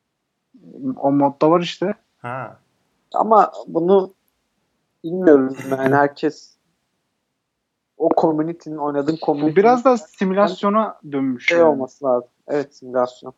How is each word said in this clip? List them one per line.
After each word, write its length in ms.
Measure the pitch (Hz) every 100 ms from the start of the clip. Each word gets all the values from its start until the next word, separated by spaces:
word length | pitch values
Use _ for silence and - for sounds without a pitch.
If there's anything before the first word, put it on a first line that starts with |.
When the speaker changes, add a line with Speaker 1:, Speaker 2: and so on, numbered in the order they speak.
| _ _ _ _ _ 240 - - 131 127
Speaker 1:
O 140 | 139
modda 400 | 143 139 - 156
var 100 | 175
işte. 320 | 175 - 180 208 _ _
Speaker 2:
Ha. 380 | 120 131 113 98 _ _ _ _ _
Speaker 3:
Ama 380 | - 208 220 - - -
bunu 460 | 165 175 196 190 _ _ _ _ _ _ _ _ _
bilmiyorum 540 | 160 185 180 147 131 135 -
yani 260 | 131 135 143
Speaker 2:
<laughs> 0 |
Speaker 3:
herkes 580 | 143 - 156 - - _ _ _ _ _ _ _ _ _ _ _ _ _ _ -
o 120 | 160 -
community'nin, 600 | 165 151 160 170 156 156
oynadığın 400 | 147 143 143 160
Speaker 1:
Bu 40 | -
Speaker 3:
community'nin 300 | 147 151 156
Speaker 1:
biraz 300 | 214 247 262
da 120 | 247
simülasyona 1000 | - - 190 190 202 185 202 214 208 - 151
dönmüş 360 | 139 135 123 -
Speaker 3:
şey 100 | 170
Speaker 1:
yani. 120 | 165
Speaker 3:
olması 360 | 139 131 - 139
lazım. 240 | 123 123 _ -
Evet, 280 | 147 143 _
simülasyon. 580 | 127 127 123 - 127